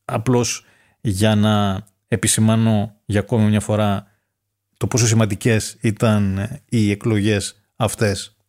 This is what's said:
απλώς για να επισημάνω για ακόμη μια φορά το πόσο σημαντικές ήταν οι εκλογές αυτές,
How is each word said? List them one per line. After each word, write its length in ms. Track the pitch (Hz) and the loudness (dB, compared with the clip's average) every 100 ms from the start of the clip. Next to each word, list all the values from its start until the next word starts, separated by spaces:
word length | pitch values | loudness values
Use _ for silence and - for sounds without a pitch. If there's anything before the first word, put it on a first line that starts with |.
| - | -10
απλώς 600 | 123 110 120 120 - - _ _ _ | -6 0 0 0 -6 -14 _ _ _
για 340 | 120 95 107 104 | -6 0 2 2
να 480 | 107 104 101 95 - _ - | 2 2 0 -4 -10 _ -6
επισημάνω 880 | 113 107 - 110 110 113 107 104 - - | -4 -2 2 2 2 2 0 -2 -8 -4
για 140 | 104 | -2
ακόμη 300 | 101 117 107 | 0 0 2
μια 100 | 104 | 2
φορά 480 | - 104 107 98 - _ _ _ _ _ _ - | 0 0 0 -2 -6 _ _ _ _ _ _ -8
το 100 | 110 | -2
πόσο 200 | 110 113 | 0 2
σημαντικές 680 | 110 107 101 127 110 - - | 2 0 0 0 0 -2 -4
ήταν 640 | 117 104 117 104 101 95 104 135 - | -4 0 2 2 0 -2 -6 -10 -4
οι 220 | 120 104 | 0 0
εκλογές 720 | 101 120 107 104 101 - - _ - | 0 0 0 0 0 -4 -12 _ -4
αυτές, 600 | 110 - 107 95 - _ | -4 -2 -2 -2 -8 _